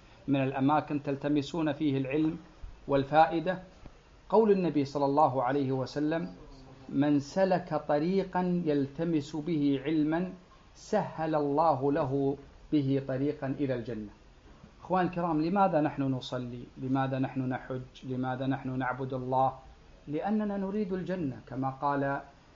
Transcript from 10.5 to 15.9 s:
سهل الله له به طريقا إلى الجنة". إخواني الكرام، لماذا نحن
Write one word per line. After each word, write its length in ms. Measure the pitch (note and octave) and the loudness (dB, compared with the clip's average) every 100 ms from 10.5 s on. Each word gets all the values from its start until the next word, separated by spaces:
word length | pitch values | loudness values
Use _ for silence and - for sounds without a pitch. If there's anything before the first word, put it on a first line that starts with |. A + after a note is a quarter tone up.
| - - - | -20 -20 -20
سهل 600 | - G#3 C#3 - D#3+ D3+ | -2 -2 -2 -4 -2 0
الله 560 | C#3+ C#3+ E3 C3 C#3+ | 2 4 4 4 2
له 460 | D#3 C3+ C#3 C#3 C#3 - - - | 2 0 0 0 -2 -8 -20 -2
به 300 | D3+ C3+ C3+ C3+ | 0 2 0 0
طريقا 400 | C3 C#3+ D3 C3+ | -2 -2 -2 -4
إلى 280 | C3+ C3+ B2 | -2 -2 -2
الجنة". 380 | A2+ G#2+ G#2 - - - - - - - | -4 -8 -10 -14 -20 -20 -20 -20 -20 -16
إخواني 280 | - F#3 F3 | -2 0 0
الكرام، 320 | F3 F3 D3+ | 0 -2 0
لماذا 400 | E3 G3+ F#3+ D#3+ | 2 4 4 4
نحن 200 | D3 | 2